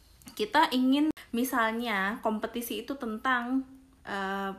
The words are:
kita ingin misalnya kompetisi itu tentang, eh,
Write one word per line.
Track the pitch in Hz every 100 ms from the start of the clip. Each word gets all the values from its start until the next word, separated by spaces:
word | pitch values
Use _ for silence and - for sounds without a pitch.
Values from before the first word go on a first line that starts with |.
| - - -
kita | - 214 - 311
ingin | 254 254 277 311 - -
misalnya | 233 262 262 220 226 240 202 190 240
kompetisi | 226 214 220 240 233 214
itu | 233 277
tentang, | 233 220 262 247 240 262 262 - - _
eh, | - 196 190 196 196